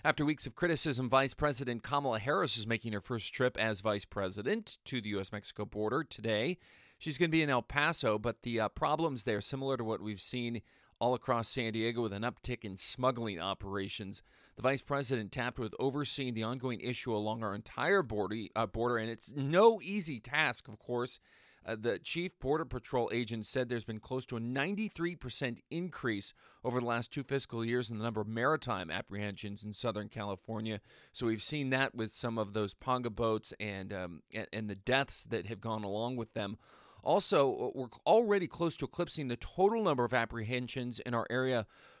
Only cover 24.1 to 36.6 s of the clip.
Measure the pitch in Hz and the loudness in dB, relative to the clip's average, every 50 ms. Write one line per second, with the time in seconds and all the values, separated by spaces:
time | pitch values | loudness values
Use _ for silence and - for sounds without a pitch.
24.1 | 127 131 - - 127 113 117 120 127 135 139 185 208 196 220 202 - 165 170 175 | -4 -4 -4 -4 -6 -4 -2 -2 -2 -2 0 0 0 -2 -2 -4 -4 -4 -4 -4
25.1 | 175 - - 123 - - 139 123 120 - - _ 151 170 180 175 - - - 120 | -4 -6 -8 -8 -4 -2 -2 -2 -2 -6 -8 _ -4 -4 -4 -4 -6 -2 0 0
26.1 | 107 101 - - - _ - - - _ - 123 123 127 123 120 117 117 120 - | 0 0 -2 -6 -8 _ -20 -20 -20 _ -4 -2 0 0 0 2 0 0 -2 -2
27.1 | - 143 131 - 135 139 - - 120 113 113 117 123 123 120 107 117 107 110 117 | -6 -8 -4 -2 -2 -2 -2 -2 -4 -2 0 2 2 2 0 0 -4 -4 -4 -2
28.1 | 110 107 104 107 110 113 120 143 156 151 - 127 110 92 90 80 80 98 - - | -2 -2 -2 -2 0 2 2 2 2 2 0 -2 -2 -2 -2 -2 -4 -6 -6 -6
29.1 | 98 101 104 104 98 - - 101 101 - 101 107 101 - - 117 98 104 101 104 | -6 -6 -4 -4 -6 -6 -8 -8 -8 -8 -8 -8 -6 -2 -2 -2 -2 -2 -6 -6
30.1 | - 117 101 101 98 - - - 110 107 110 110 107 95 - - - - - - | -8 -6 -6 -6 -6 -6 -6 -6 -6 -4 -2 -4 -4 -4 -6 -12 -20 -20 -20 -14
31.1 | - - 123 113 113 107 - - 151 151 139 131 131 131 135 123 - 117 110 107 | -8 0 2 2 2 2 2 0 0 0 0 2 2 2 2 0 0 -4 -6 -4
32.1 | - - - 120 117 113 107 98 101 107 104 101 - - - 131 127 127 120 117 | -4 -4 -2 -2 0 0 -2 0 0 0 0 -2 -4 -6 -2 0 0 0 0 -4
33.1 | 101 120 117 113 110 107 - - - - 123 104 98 98 95 98 101 92 92 87 | -2 0 2 2 2 0 -2 -6 -8 -6 -6 -6 -4 -6 -6 -6 -6 -6 -6 -6
34.1 | 85 - - _ - 110 95 - - 110 110 104 98 95 101 - 127 135 139 - | -8 -12 -16 _ -8 -8 -6 -4 -6 -4 -4 -4 -6 -4 0 2 2 2 2 0
35.1 | - - - 104 113 104 98 101 113 104 - 113 110 110 104 98 101 107 117 120 | -2 -4 -2 -2 -4 -4 -2 -4 -8 -6 -4 -4 -2 -2 -2 -2 -2 -2 -2 -2
36.1 | 127 123 113 - _ 113 104 101 110 - | -2 -4 -6 -4 _ -4 -4 -4 -6 -8